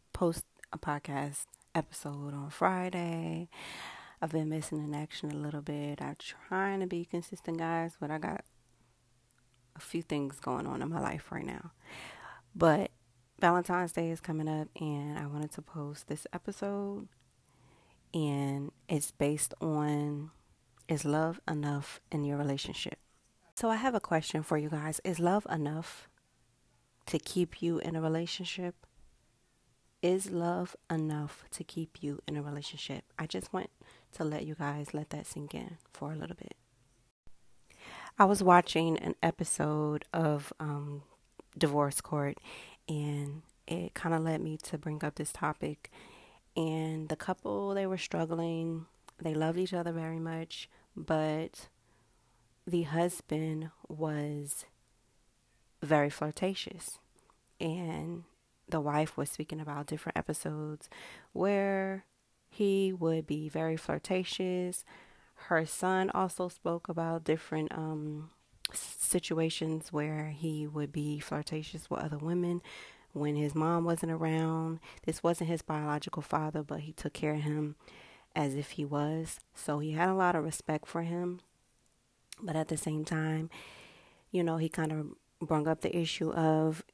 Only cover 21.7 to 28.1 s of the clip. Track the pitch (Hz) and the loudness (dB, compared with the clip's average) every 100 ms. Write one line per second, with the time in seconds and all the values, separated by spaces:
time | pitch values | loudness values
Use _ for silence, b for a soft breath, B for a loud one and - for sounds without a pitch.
21.7 | 143 147 - - 151 143 143 147 139 - | -2 -4 -12 -4 -2 0 0 0 0 -4
22.7 | - - - _ _ _ _ _ - 226 | -6 -6 -8 _ _ _ _ _ 0 2
23.7 | 220 262 233 - 160 - 156 151 156 151 | 2 2 2 4 2 2 -2 2 2 2
24.7 | 156 151 151 185 165 170 202 - 160 147 | -2 -2 -2 -2 4 4 4 2 0 0
25.7 | 156 170 - - _ _ _ _ _ _ | -2 -6 -12 -16 _ _ _ _ _ _
26.7 | _ _ _ - 156 - 180 170 - 170 | _ _ _ -4 -4 0 2 0 0 0
27.7 | 165 - 165 160 | 0 0 0 2